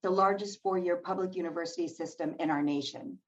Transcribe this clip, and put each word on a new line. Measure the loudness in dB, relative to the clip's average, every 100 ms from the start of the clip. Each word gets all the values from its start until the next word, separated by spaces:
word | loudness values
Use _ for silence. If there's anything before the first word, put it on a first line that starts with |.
the | 2
largest | 6 6 4 -2 -4
four-year | 0 0 2 0
public | 0 -2 -2 -2
university | -2 -2 -4 -2 -4
system | -4 -8 -4 -4 -2
in | 0
our | 2
nation. | 2 0 -2 -8 -12 -14